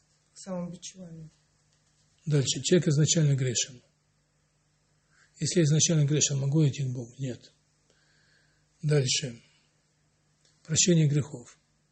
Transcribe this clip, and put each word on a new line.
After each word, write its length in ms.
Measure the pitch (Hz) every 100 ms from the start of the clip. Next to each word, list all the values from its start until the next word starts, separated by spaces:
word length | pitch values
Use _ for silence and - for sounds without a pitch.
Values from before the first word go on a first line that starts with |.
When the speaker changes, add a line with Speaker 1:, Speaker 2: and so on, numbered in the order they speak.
| _ _ _
Speaker 1:
К 40 | -
самобичеванию. 920 | 196 180 175 170 - 190 170 165 160 _ _ _ _ _ _ _ _ _ -
Speaker 2:
Дальше. 360 | 147 127 135
Человек 280 | - 185 165
изначально 460 | 143 147 170 147 135
грешен. 460 | 131 - - 123 _ _ _ _ _ _ _ _ _ _ _ _ _ _ _ -
Если 200 | 147 180
я 40 |
изначально 420 | 147 151 - 156 143
грешен, 320 | 147 - 139
могу 300 | 139 160 143
идти 160 | 120
к 60 | 131
Богу? 240 | 127 113 -
Нет. 360 | 135 113 - _ _ _ _ _ _ _ _ _ _ _ _ -
Дальше. 600 | 147 147 127 - 131 117 _ _ _ _ _ _ _ _ _ _ _ _ -
Прощение 420 | 151 185 165 147
грехов. 500 | 147 - - - - _ _ _